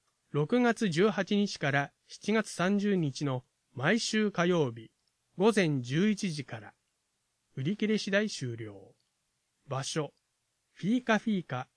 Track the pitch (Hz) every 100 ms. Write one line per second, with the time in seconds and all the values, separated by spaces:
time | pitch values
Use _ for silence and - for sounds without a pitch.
0 | _ _ _ 143 151 247 240 226 214 151
1 | 214 202 185 208 202 - 143 139 143 _
2 | - - - 220 - - 180 202 202 185
3 | 151 - 143 127 - _ _ 123 143 226
4 | - 220 214 196 175 175 131 117 113 _
5 | _ _ _ - 208 214 165 139 120 147
6 | 214 202 196 147 - 110 104 _ _ _
7 | _ _ _ _ _ - 135 208 214 214
8 | - 196 214 - 127 113 107 98 - _
9 | _ _ _ _ _ _ - 131 135 160
10 | 143 _ _ _ _ _ _ - 180 247
11 | 240 214 226 196 - 127 -